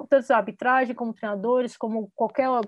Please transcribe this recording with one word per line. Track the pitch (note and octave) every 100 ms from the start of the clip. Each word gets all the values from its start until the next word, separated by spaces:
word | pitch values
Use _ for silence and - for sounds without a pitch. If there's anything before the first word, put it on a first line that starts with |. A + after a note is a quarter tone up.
| -
tanto | C4+ A#3
a | A#3+
arbitragem, | G#3 G#3 B3 C4 B3+
como | A#3+ A#3
treinadores, | A3 G#3+ G3+ A3 B3+ B3 -
como | A3+ A3 G3+
qualquer | - A3+ - C4 B3